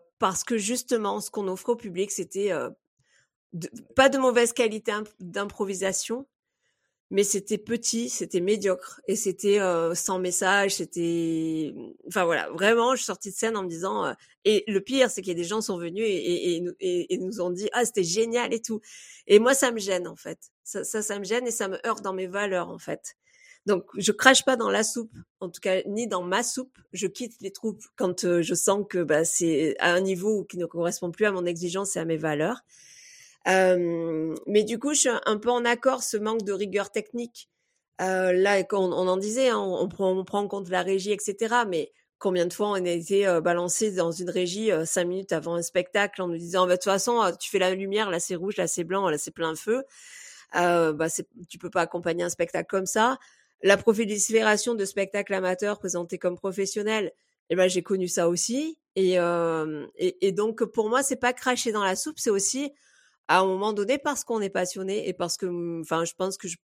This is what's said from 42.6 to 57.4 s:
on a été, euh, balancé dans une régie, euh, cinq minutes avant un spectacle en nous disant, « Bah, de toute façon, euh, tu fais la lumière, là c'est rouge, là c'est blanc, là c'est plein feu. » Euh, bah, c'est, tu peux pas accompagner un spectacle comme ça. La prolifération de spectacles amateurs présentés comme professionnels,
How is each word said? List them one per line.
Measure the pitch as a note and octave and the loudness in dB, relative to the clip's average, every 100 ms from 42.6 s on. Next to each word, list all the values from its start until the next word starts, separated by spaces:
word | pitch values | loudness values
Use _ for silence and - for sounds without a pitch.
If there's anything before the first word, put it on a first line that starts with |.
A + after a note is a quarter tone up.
| G#3 | -2
on | |
a | G3 F3 | 0 0
été, | E3+ E3+ G3 G3 | -2 0 2 4
euh, | E3+ | 4
balancé | E3+ F3 F3 - A3 | 2 0 0 0 0
dans | F3+ E3+ | 0 0
une | E3 F3+ | -2 -4
régie, | F3+ F3+ G3 A3 | -2 -2 0 0
euh, | D#3+ D#3+ | 0 0
cinq | F#3+ F3 | 0 0
minutes | F#3 F#3+ | -2 -4
avant | E3 E3 E3+ | -4 -2 -4
un | |
spectacle | E3+ F#3 F3+ G#3 G3+ - | -2 -2 0 0 0 -2
en | F3+ | -4
nous | E3+ | -6
disant, « | E3+ F#3 F#3 | -2 2 4
Bah, | |
de | F3+ | 4
toute | G3 | 2
façon, | G3 A#3+ A#3+ | 0 2 2
euh, | F#3+ - | 2 0
tu | - | -2
fais | F#3+ | 0
la | F#3 F#3+ | 2 0
lumière, | G3 G3+ G#3 | -2 -2 0
là | F3 | -2
c'est | - F3 | -2 -4
rouge, | F#3+ G3+ | -4 -2
là | E3+ | -2
c'est | - | -2
blanc, | E3 F#3+ F#3+ | -2 0 0
là | D3+ | 0
c'est | - | -4
plein | D#3+ D#3+ D#3+ | -4 -4 -4
feu. » | G#3+ B3+ C4+ - - - - - - - | -2 -2 -2 -14 -20 -20 -20 -20 -6 2
Euh, | F3 E3+ D#3+ | 4 4 4
bah, | D3+ E3 | 2 -2
c'est, | - - - F3 | -4 -8 -14 -20
tu | - | -12
peux | F3 | -4
pas | F#3 | -2
accompagner | E3+ F3 E3+ E3+ | -2 -2 -2 -2
un | F3 | -2
spectacle | - E3+ E3+ E3 | -2 -2 -2 -2
comme | F#3+ F#3 | -2 0
ça. | A3 A#3 C4+ - _ _ _ | 2 2 0 -8 _ _ _
La | F#3+ G3 | 4 4
prolifération | A#3 G#3+ G#3 G#3 F#3+ A3 A3 G#3 A#3+ | 4 2 2 0 2 2 4 2 0
de | A3+ G3 | -2 -2
spectacles | G3+ F#3+ G3+ G3+ | -2 -2 -2 -2
amateurs | F#3+ F#3 F#3 G#3 G#3 | -2 0 0 -2 -2
présentés | F3+ F3 E3+ F3+ | -4 -4 -6 -4
comme | F3 - | -4 -2
professionnels, | G3 G3 G3 G#3+ G#3 A3 F#3+ - _ _ | -6 -4 -4 -2 0 0 -2 -8 _ _